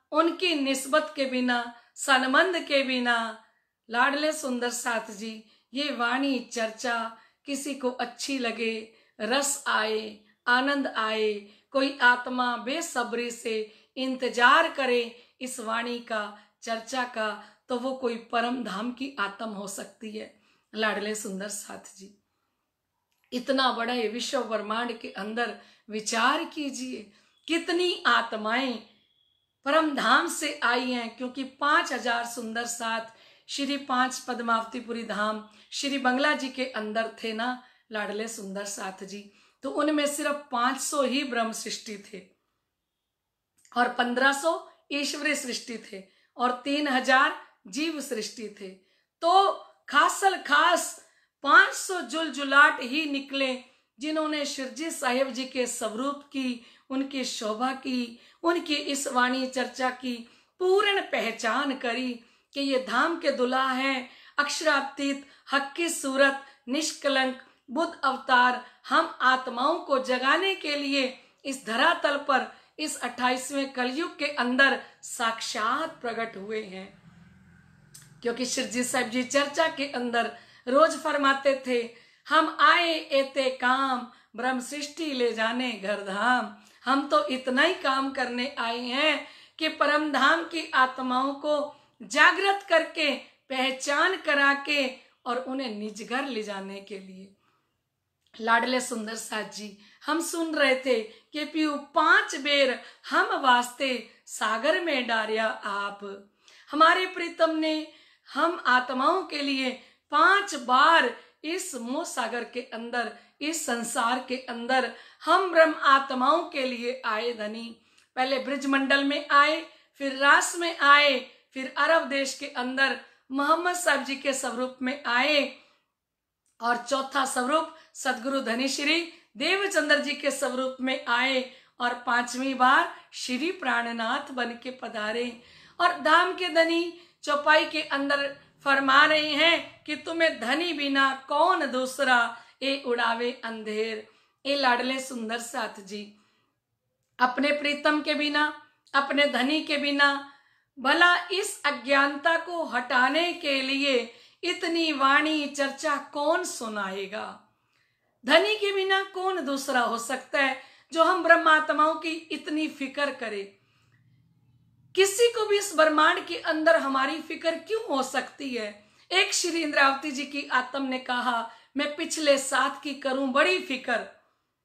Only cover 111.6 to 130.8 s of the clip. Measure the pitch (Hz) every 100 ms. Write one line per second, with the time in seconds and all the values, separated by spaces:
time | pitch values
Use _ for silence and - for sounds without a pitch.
111.6 | - 254 233 285 339 262 226 240 226 240
112.6 | - 226 233 240 214 208 - _ 294 330
113.6 | - 233 226 262 233 262 262 254 - 233
114.6 | 240 254 233 - - - 311 359 370 339
115.6 | 320 302 - 269 277 254 262 330 320 285
116.6 | 262 233 240 254 233 214 240 233 214 226
117.6 | 233 226 _ _ _ 254 262 269 214 277
118.6 | 277 269 269 277 277 294 - 285 294 320
119.6 | 330 - _ _ 277 269 285 330 359 349
120.6 | 339 339 285 285 294 254 - - _ 262
121.6 | 254 - 294 330 262 277 269 - 285 269
122.6 | 247 262 269 240 - _ _ 269 294 330
123.6 | 359 359 320 277 254 269 277 262 254 233
124.6 | 254 - 254 277 226 240 285 294 262 -
125.6 | _ _ _ _ _ _ _ _ _ _
126.6 | 233 240 - 269 262 285 254 254 247 311
127.6 | 320 - - - 269 226 254 269 220 240
128.6 | 269 285 285 330 339 - _ 208 311 392
129.6 | 392 320 294 294 262 285 285 - 254 254
130.6 | 262 -